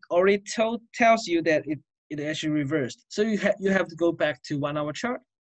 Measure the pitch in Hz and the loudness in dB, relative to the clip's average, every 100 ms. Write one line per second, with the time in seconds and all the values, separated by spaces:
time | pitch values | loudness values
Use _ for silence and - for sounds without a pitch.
0 | - 175 190 202 202 - 220 226 - - | -2 2 4 2 0 -2 -2 -2 -6 2
1 | 233 226 202 170 160 151 143 147 - _ | 4 4 2 0 2 0 0 -8 -10 _
2 | - 147 147 156 156 151 139 156 120 - | -12 -8 -6 -4 -2 -2 0 -2 -2 -6
3 | _ - 220 202 196 - 190 190 165 160 | _ -2 0 0 0 0 0 2 0 0
4 | 170 165 151 147 - 147 143 151 151 147 | 0 0 -2 -4 -6 -4 -4 -4 -6 -6
5 | 240 247 - _ _ | -6 -6 -12 _ _